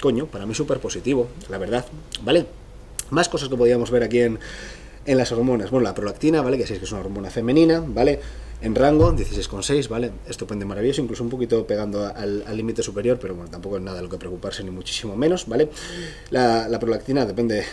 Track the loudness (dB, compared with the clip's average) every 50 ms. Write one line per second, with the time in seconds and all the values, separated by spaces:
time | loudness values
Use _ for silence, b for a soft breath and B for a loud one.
0 | 2 2 2 2 0 -4 -6 -8 -6 -4 -4 -2 -2 0 -2 -2 -2 -4 -6 -4
1 | -2 0 2 2 0 0 -4 -12 -10 -8 -6 -6 -2 -2 -2 -2 -2 -4 -10 -16
2 | -14 -12 -12 -6 0 4 4 4 4 0 -6 -16 -18 -18 -18 -18 -18 -14 -12 -12
3 | -6 0 2 2 2 2 0 -4 -2 -2 2 6 6 6 6 4 2 2 2 2
4 | 2 4 4 4 4 2 0 -2 B B B B B B B B B B B B
5 | 0 2 4 4 4 4 2 2 4 4 2 2 2 2 2 2 2 2 0 -2
6 | -4 -4 -2 2 2 4 4 4 4 2 2 2 0 -2 -4 -6 -6 -6 -6 -6
7 | -6 -6 -6 -6 -6 -6 -4 -2 2 4 6 8 8 8 6 4 0 0 2 4
8 | 4 4 4 B B B B B B B B -6 -4 0 2 4 6 6 8 8
9 | 6 6 6 4 0 0 -2 -4 -4 -4 -6 -6 -2 0 0 0 0 -2 -2 -2
10 | -4 -4 -6 -8 -12 -12 -10 -10 -8 -6 -6 -4 -4 -4 -2 0 0 0 2 0
11 | -2 -2 -4 -4 -4 -4 -2 -2 0 2 2 2 2 0 0 0 0 -2 -2 -2
12 | -2 -4 -4 -6 -4 -4 -4 -4 -4 -6 -4 -4 -4 -2 -2 -2 -4 -4 -4 -2
13 | 0 0 0 0 -2 -6 -8 -10 -10 -12 -12 -10 -8 -6 -6 -6 -6 -6 -8 -8
14 | -8 -8 -8 -10 -8 -10 -10 -8 -8 -8 -8 -8 -8 -8 -10 -10 -8 -8 -8 -6
15 | -6 -6 -2 0 2 2 2 0 -2 -2 0 2 2 0 B B B -12 -10 -10
16 | -10 -12 -12 B B -2 2 4 4 4 4 2 2 0 -2 0 0 0 0 0
17 | -2 0 0 0 0 0 0 0 0 0 0 0 -2 -4